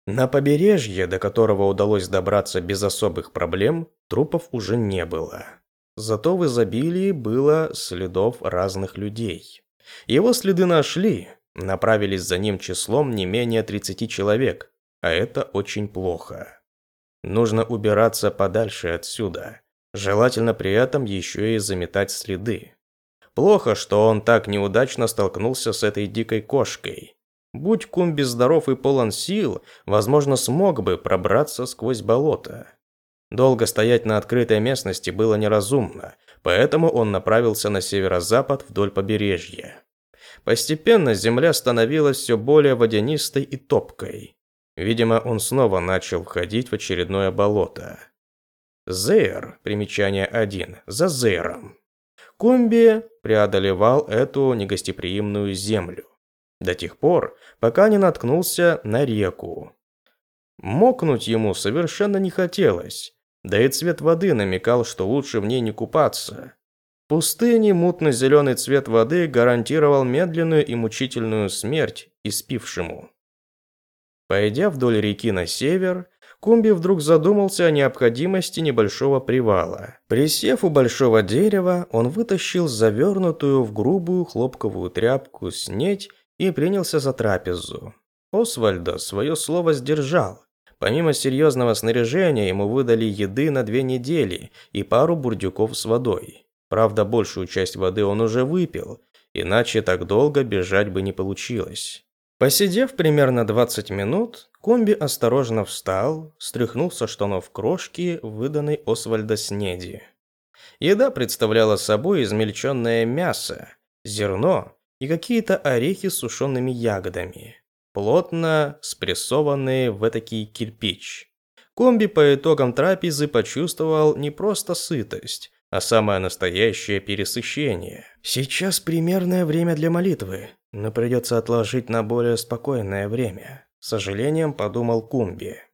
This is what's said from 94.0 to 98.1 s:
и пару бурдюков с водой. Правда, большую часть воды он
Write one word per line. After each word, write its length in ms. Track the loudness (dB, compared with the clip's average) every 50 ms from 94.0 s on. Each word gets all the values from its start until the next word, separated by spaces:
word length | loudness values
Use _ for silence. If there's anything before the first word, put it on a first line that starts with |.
| -2 -2 0 0 0 -2 -4 -8 -10 -16 _ -20 -20 _
и 100 | -6 -6
пару 340 | -2 0 2 2 4 2 0
бурдюков 640 | -2 -2 -4 -4 -2 -4 -6 -2 -2 -2 -2 -2
с 80 | -6 -2
водой. 640 | 0 0 0 2 0 -2 -2 -4 -12 -20 -20 _ _ _ _ _
Правда, 380 | _ 2 2 2 2 4 0 0
большую 400 | 2 2 0 0 -2 -4 -8 -8
часть 300 | -4 -2 -2 -2 -2 -2
воды 280 | -2 -2 -2 0 0 0
он 180 | 0